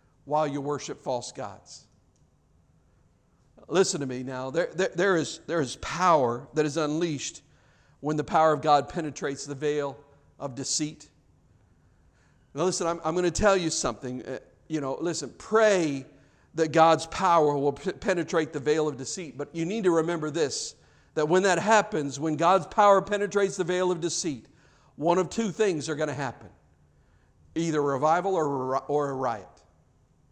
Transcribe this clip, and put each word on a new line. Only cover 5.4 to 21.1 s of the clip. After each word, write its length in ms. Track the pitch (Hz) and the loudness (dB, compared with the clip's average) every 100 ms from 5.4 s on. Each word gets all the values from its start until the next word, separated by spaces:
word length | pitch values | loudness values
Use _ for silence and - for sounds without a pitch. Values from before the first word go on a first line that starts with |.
| - | -6
there 140 | 165 | -4
is 160 | 135 - | -4 -6
power 680 | - 156 180 160 123 120 139 | -10 0 4 4 2 -2 -6
that 120 | 151 151 | -2 -2
is 120 | 143 | 0
unleashed 640 | 147 151 175 143 - - _ _ _ _ _ _ | -2 -2 -2 -4 -8 -12 _ _ _ _ _ _
when 160 | 143 151 | -6 -4
the 80 | |
power 300 | 220 170 160 | 0 4 4
of 80 | 147 | 4
God 260 | 151 147 139 | 4 4 2
penetrates 580 | 180 156 - 151 139 143 | -6 -8 -6 -6 -6 -10
the 100 | 139 | -6
veil 420 | 147 147 143 131 - _ _ - | -4 -2 -4 -8 -18 _ _ -12
of 160 | 143 123 | -10 -8
deceit. 540 | 131 - 151 156 - _ _ _ _ _ _ _ _ _ _ _ _ _ _ | -6 -4 -4 -8 -20 _ _ _ _ _ _ _ _ _ _ _ _ _ _
Now 100 | 139 | -4
listen, 240 | 180 - 170 | -2 0 -2
I'm, 140 | 170 | -2
I'm 100 | 160 | -2
gonna 160 | 170 175 | 0 0
tell 280 | 165 208 196 | 2 4 4
you 120 | 165 | 2
something. 560 | - 143 110 127 127 - | -2 -4 -4 -8 -10 -8
Uh, 140 | 127 - _ - | -10 -12 _ -8
you 100 | 156 | -6
know, 180 | 139 135 | -4 -4
listen, 320 | 170 160 131 - | -4 -4 -8 -12
pray 680 | - 220 214 196 160 139 131 - _ _ _ | 0 4 6 4 2 -2 -8 -20 _ _ _
that 180 | 156 160 | -2 2
God's 340 | 160 165 160 - | 6 6 6 0
power 500 | - 185 170 151 147 | -2 2 4 4 2
will 160 | 143 | 0
p-, 180 | 139 190 | -2 -4
penetrate 640 | - 220 180 160 170 151 | -4 -2 0 0 0 0
the 80 | 147 | -2
veil 260 | 135 156 151 | 0 0 0
of 80 | 131 | -4
deceit. 420 | 131 - 165 131 | -8 -10 -10 -10
But 120 | 143 | -10
you 120 | 165 165 | -6 -4
need 180 | 220 | 0
to 80 | 190 | 2
remember 380 | 165 160 170 151 | 4 2 0 -2
this, 460 | 147 143 - - - _ _ _ | -2 -2 -2 -10 -14 _ _ _